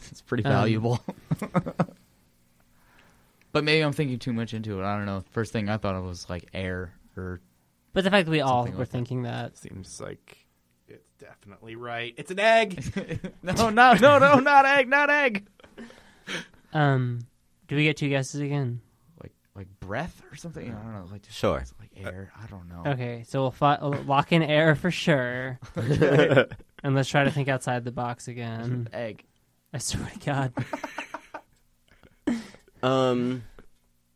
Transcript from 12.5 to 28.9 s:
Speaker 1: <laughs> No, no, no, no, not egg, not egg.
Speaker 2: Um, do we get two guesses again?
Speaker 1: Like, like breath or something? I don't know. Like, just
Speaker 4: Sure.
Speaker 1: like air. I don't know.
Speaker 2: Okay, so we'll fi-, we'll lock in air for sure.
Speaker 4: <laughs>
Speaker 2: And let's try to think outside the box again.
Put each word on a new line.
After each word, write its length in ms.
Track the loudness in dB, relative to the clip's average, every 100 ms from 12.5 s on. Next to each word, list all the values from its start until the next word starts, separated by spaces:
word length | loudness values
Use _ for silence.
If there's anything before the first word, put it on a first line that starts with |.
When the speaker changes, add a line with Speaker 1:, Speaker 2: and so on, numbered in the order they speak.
| 4 4 -4 -8 -8 -8 -10 -10 -12
Speaker 1:
<laughs> 80 |
No, 260 | -4 2 2
no, 240 | 8 8 10
no, 240 | 8 8
no, 200 | 8 6
not 260 | 6 6 6
egg, 220 | 4 4
not 220 | 2 2
egg. 380 | 2 2 -2 -10 _ -20 -20 -20 -20 -20 _ -12 -10 -12 _ -6
Speaker 2:
Um, 480 | 2 2 2 0 -4 -10 _ _ _ -6
do 80 | 2
we 80 |
get 140 | 2 2
two 100 | 0
guesses 320 | 0 -2 -4
again? 400 | -4 -2 -2 -6 -12 _ _ -20
Speaker 1:
Like, 120 | -20 _ _
like 140 | -20 -18 -16
breath 400 | -8 -8 -8 -12 -20
or 60 | -18
something? 360 | -16 -14 -12
I 80 | -12
don't 120 | -12
know. 140 | -14 -14
Like, 120 | -16
just 140 | -16 -2
Speaker 4:
Sure. 240 | 0 0 -4 -16
Speaker 1:
like 140 | -20 -16
air. 340 | -14 -14 -16 -18
I 40 | -18
don't 220 | -18 -16
know. 140 | -10 -6
Speaker 2:
Okay, 320 | -6 -6 -10 -8
so 140 | -4
we'll 100 | -4
fi-, 280 | 0 2 2
we'll 200 | -2 -4
lock 280 | 0 0 4
in 120 | 2
air 320 | 4 4 4 4
for 160 | 0
sure. 680 | -2 2 2 0 -6 -8 -10 -12 -6
Speaker 4:
<laughs> 720 | 0 2 4 6 6 6 4 0 -18 _
Speaker 2:
And 120 | -2 0
let's 140 | 2
try 160 | 2 2
to 60 |
think 180 | 0 -2
outside 340 | -2 -2 -4
the 80 | -4
box 380 | -6 -6 -8 -12
again. 580 | -10 -8 -8 -6 -6 -6